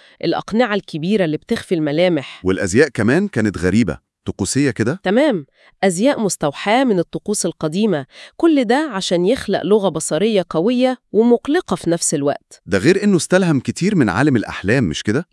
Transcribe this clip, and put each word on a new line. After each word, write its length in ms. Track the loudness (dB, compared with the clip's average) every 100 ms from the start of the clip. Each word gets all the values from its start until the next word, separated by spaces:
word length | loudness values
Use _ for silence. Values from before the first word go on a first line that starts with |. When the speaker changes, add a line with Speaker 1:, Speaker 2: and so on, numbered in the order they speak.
| -20 _
Speaker 1:
الأقنعة 500 | -4 -4 -2 -2 0
الكبيرة 500 | -2 -6 -6 -2 0
اللي 120 | 0 -4
بتخفي 380 | -4 -8 -2
الملامح. 640 | -2 0 0 0 0 -4 -6
Speaker 2:
والأزياء 440 | -2 0 2 2 2
كمان 400 | 2 2 2 0
كانت 300 | -2 -2 0
غريبة، 400 | 0 2 0 -4 _ _ -12
طقوسية 440 | -6 -4 0 -2
كده؟ 300 | 0 -2 -2
Speaker 1:
تمام، 440 | -2 0 2 0 -6 _ _ _
أزياء 360 | -2 2 0 0
مستوحاة 640 | -2 -2 -4 -4 0 0
من 140 | 2 0
الطقوس 480 | -2 -6 -6 -4 -4
القديمة، 600 | -4 -4 0 0 -2 -6 -16 -20 0
كل 280 | 2 2
ده 240 | 2 0 0
عشان 340 | -4 -2 0 2
يخلق 360 | 0 -2 -4
لغة 260 | 2 2 2
بصرية 560 | -2 -4 -2 0 0 0
قوية 480 | 0 0 2 0 -2 _
ومقلقة 640 | 2 4 2 2 -2 -2 -4
في 140 | -2
نفس 240 | -2 -2
الوقت. 480 | -2 -2 -4 -10 -20 -4
Speaker 2:
ده 120 | 0
غير 260 | 2 2
إنه 120 | 2 2
استلهم 440 | 2 2 2 0
كتير 340 | -2 -2 0 2
من 120 | 2
عالم 280 | 2 2 2
الأحلام، 480 | -2 -6 0 2
مش 180 | 0 -2
كده؟ 240 | -2 -4 -4